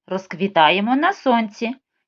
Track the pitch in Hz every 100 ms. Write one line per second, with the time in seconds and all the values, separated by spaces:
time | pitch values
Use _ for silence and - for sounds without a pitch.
0 | _ 185 - 160 196 170 156 185 214 269
1 | 349 403 262 233 220 - 233 269 _ _